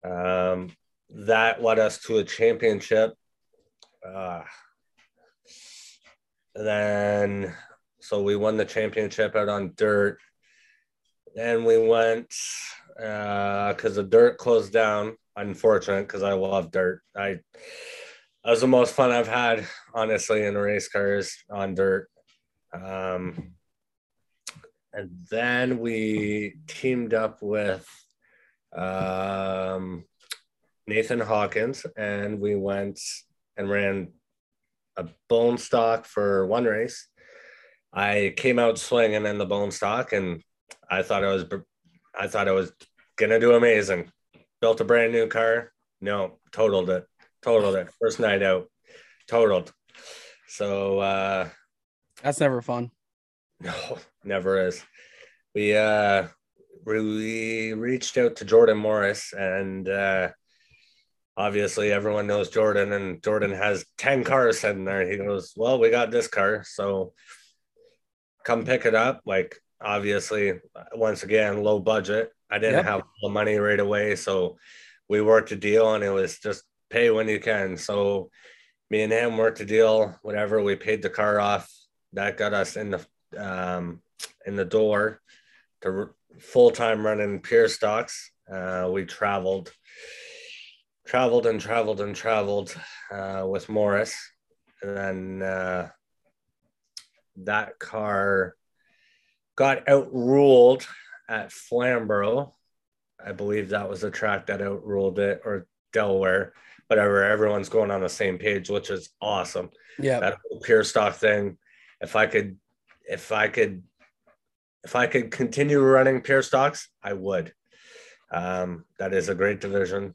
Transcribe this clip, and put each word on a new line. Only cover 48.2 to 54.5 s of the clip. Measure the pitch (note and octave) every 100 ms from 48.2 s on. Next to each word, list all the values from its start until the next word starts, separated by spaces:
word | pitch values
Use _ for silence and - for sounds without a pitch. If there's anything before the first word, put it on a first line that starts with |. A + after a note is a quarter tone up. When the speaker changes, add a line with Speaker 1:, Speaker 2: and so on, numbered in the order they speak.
| A2+ G2
Speaker 1:
out, | G2 F#2 F2+ _ _ - _ _ -
totaled. | A2+ A2 F#2 F2 _ _ - - - - - _
So, | - G#2 G2 G2 G2
uh, | G2 G2 F#2+ F#2+ E2+ - _ _ _ _ _ -
Speaker 2:
That's | C#3 C#3+
never | D3 B2+
fun. | A#2 A#2+ A#2+ _ _ _ _ _ _ _
Speaker 1:
No, | E3+ - - - - _
never | G2 G2 F#2